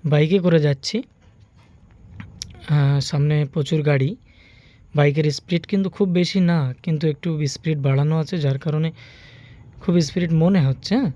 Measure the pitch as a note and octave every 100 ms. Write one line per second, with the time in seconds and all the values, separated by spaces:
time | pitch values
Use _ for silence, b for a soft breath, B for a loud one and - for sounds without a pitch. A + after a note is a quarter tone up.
0 | D3 D3 D#3 G3 F3 E3 D3 C#3 - A3
1 | - _ _ _ _ _ _ - - -
2 | - - - - - - - D3 C#3 C#3
3 | C3 D3 D3 D3+ C#3+ E3 C#3 D#3+ D3 C#3
4 | C3+ A3+ b b b b b b b D3
5 | D3 C#3+ D3+ C#3 - E3+ - G3 F#3+ -
6 | G3 F3 F3 G3 F3 E3+ C3 B2 - D#3
7 | D#3 C#3 E3+ D#3 D3 - E3 D3+ C#3 C3+
8 | D3 D#3+ D3+ F3+ C#3+ C3+ D#3+ D3+ D#3+ D#3+
9 | B B B B B B B - - F3
10 | D3+ - F3 D#3+ E3 G3 C3+ C3 - A3+
11 | A#3